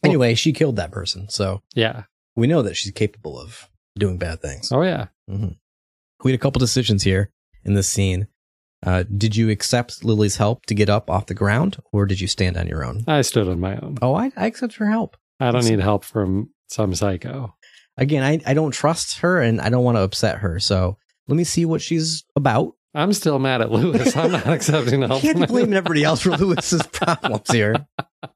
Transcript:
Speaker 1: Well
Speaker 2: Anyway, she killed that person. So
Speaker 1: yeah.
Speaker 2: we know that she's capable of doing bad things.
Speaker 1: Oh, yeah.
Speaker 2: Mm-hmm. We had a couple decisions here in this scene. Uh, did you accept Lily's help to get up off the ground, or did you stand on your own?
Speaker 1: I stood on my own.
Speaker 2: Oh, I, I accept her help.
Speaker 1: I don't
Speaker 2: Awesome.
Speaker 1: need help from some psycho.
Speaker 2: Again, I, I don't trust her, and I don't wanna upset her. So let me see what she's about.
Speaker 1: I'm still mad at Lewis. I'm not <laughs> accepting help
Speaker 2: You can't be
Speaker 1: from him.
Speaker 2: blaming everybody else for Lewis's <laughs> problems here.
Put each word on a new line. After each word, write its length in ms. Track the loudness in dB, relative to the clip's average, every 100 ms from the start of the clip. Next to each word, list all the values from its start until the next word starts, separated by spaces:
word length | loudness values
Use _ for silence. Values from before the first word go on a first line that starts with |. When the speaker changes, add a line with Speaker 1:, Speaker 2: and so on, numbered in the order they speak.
Speaker 1:
Well 80 | 4
Speaker 2:
Anyway, 240 | 4 2
she 180 | 2 0
killed 220 | 0 0 -2
that 160 | -6
person. 360 | -8 -10 -10 -10
So 340 | -4 -4 -4 _
Speaker 1:
yeah. 300 | -2 -2 -4 -16 _ _
Speaker 2:
we 120 | 0 2
know 160 | 2
that 140 | 0 -4
she's 160 | -10
capable 460 | -4 -4 -4 -16 -14
of 300 | -16 -20 -20 _ _ -4
doing 180 | -4 -2
bad 240 | -6 -6
things. 320 | -10 -10 -2
Speaker 1:
Oh, 80 | 0
yeah. 260 | 0 -2 -8 _ -10
Speaker 2:
Mm-hmm. 200 | -6 -6 -8 _ _ _ _ _ _
We 60 | 0
had 80 | 2
a 20 |
couple 160 | 0 0
decisions 440 | 0 0 2 2
here 280 | 2 0 0 _ _ -14
in 100 | 0
this 140 | 0 0
scene. 400 | 0 0 0 -4 _ _ _ _ _
Uh, 220 | 0 0 0
did 220 | 0 0 2
you 140 | 2
accept 520 | 2 0 0 0 -6 0
Lily's 320 | 2 2 2
help 260 | 0 0
to 100 | -4
get 140 | 0 4
up 220 | 2 2
off 160 | -4 -2
the 80 |
ground, 420 | -2 2 2 0 -4 -4
or 140 | 0 0
did 120 | 0
you 80 | -4
stand 300 | 0 0 0
on 100 | -4
your 160 | -4
own? 220 | -6 -6 0
Speaker 1:
I 140 | 0
stood 260 | 2 0 0
on 140 | -2
my 160 | -4 -6
own. 220 | -8 -2
Speaker 2:
Oh, 140 | 0
I, 180 | 0 -2 -2
I 80 | -4
accept 300 | -4 -8 -4
her 120 | -2
help. 280 | -2 -4 _ _ _
Speaker 1:
I 80 | 0
don't 100 | 2
Speaker 2:
Awesome. 200 | 2 2
Speaker 1:
need 60 |
help 200 | 2 0
from 460 | -2 -4 0 -2 -4 _ _
some 240 | -4 -2
psycho. 600 | 0 -2 -2 -8 -10 -12 _ _ -20 _ -4
Speaker 2:
Again, 240 | 0 2
I, 180 | 2 0 2
I 40 |
don't 160 | 0 0
trust 480 | 0 0 0 -6 -2
her, 200 | 0 2
and 220 | 2 0
I 80 | 0
don't 160 | 2
wanna 160 | 2 2
upset 380 | 0 0 -2 -2
her. 200 | -4 -2
So 360 | 0 0 0 -4 _ _ -2
let 80 | 0
me 80 |
see 220 | 0 0 0
what 160 | 0
she's 420 | 0 -2 -2 -4 -6 -2
about. 360 | 2 2 0 -6 _
Speaker 1:
I'm 180 | -4 0
still 260 | 0 0 0
mad 220 | 2 2
at 100 | 2
Lewis. 460 | 2 2 2 2 2
I'm 160 | 0
not 140 | 0 0
<laughs> 0 |
accepting 560 | 0 2 2 2 2
help 200 | 2 0
Speaker 2:
You 60 | 2
can't 120 | 2
be 0 |
Speaker 1:
from 20 |
him. 60 | 2
Speaker 2:
blaming 260 | 2 2
everybody 280 | 2 0 2
else 200 | 2 2
for 80 | 0
Lewis's 560 | 2 2 0 0 -2 -2
<laughs> 60 |
problems 580 | -4 -2 0 -2 -4 0
here. 340 | 2 2 0 -4 -12 -12 _ -20